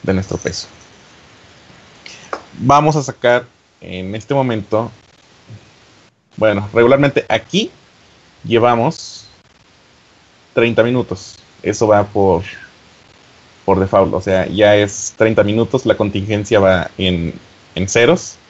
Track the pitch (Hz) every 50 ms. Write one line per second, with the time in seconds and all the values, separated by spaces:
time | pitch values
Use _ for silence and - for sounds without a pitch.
0 | - 90 95 95 95 - 92 90 - - 90 - - - - - - - - -
1 | - - - - - - - - - - - - - - - - - - - -
2 | - - - - - - - - - - - - - 127 143 147 151 156 151 156
3 | 131 - 117 _ - 120 120 123 120 123 _ _ _ _ _ _ 87 87 90 92
4 | 92 95 104 110 113 _ 143 139 131 127 113 107 101 - 107 107 117 120 - -
5 | _ _ _ _ _ _ _ _ _ - 113 98 _ _ _ _ _ _ _ _
6 | _ _ _ _ _ _ _ - 110 110 104 101 101 104 - 113 117 120 135 139
7 | 143 139 - - - - 110 113 - - - 190 226 370 - _ _ _ _ _
8 | _ _ _ _ _ _ _ _ - 104 113 113 113 120 120 117 117 156 170 -
9 | - - - - - - - _ _ _ _ _ _ _ _ _ _ _ _ _
10 | _ _ _ _ _ _ _ _ _ _ _ 123 117 117 113 117 110 120 123 123
11 | 117 - 92 95 - - - - - _ _ _ - 87 107 - 117 110 104 104
12 | 101 101 101 104 98 98 87 87 92 - - - - - _ _ _ _ _ _
13 | _ _ - _ _ _ _ _ _ _ _ _ _ - 95 92 95 98 - 98
14 | 95 87 - - 92 101 95 92 85 - - 98 104 104 104 104 104 101 - -
15 | - - - - 113 110 113 - 101 101 104 110 117 - - 127 - - - -
16 | 110 101 98 101 98 104 107 104 104 - 117 104 98 95 92 87 78 - - -
17 | 95 92 90 85 82 80 - - - - - _ _ _ - 82 95 101 - 120
18 | 120 131 175 185 - - - _ _